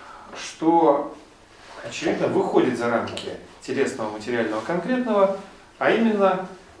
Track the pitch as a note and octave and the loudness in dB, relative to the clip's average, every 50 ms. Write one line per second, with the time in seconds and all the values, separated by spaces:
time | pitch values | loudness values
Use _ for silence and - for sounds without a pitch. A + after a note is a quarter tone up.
0 | - - - - - - - - - - - - D#3+ D#3+ E3 E3+ E3 D3 C#3 - | -18 -18 -20 -20 -18 -18 -14 -14 -12 -14 -10 0 2 4 4 6 6 6 4 4
1 | - - - - - - - - - - - - - - - - - - - - | 0 -4 -10 -14 -20 -20 -20 -20 -20 -20 -20 -20 -20 -20 -18 -16 -14 -12 -10 -4
2 | D#4 - - - - - - F#3+ - - - - - B2+ A#2+ A#2 A#2 A#2 A#2 A2+ | -2 -2 0 0 0 0 2 2 0 4 4 4 4 4 2 0 0 0 0 0
3 | - - - - G2 G2 - - - - - - - - C3+ C#3 C3+ A#2+ - - | -2 -4 -8 -8 -8 -10 -10 -12 -14 -18 -20 -16 -10 -6 -2 0 0 -2 -2 -4
4 | A2 G#2+ G#2+ G#2+ G#2 B2+ A#2+ A#2 A2 G#2+ G#2+ A2 - - C3+ - - B3 B3+ B3+ | -6 -6 -6 -8 -6 -4 -2 -2 -2 -2 -2 -4 -4 -4 -4 -4 -2 -2 -2 -2
5 | A#3+ A3+ G#3 G3+ F#3+ G3 G3 - - - - - - - - - C3+ - A3 A3+ | 0 0 2 2 2 2 2 -4 -10 -14 -20 -20 -20 -20 -8 -2 0 2 2 4
6 | A3+ A3+ G#3 G3+ G3 F#3 F#3 F#3 F#3 - - - - - - - | 2 2 2 4 4 2 2 0 -4 -8 -12 -18 -20 -20 -20 -16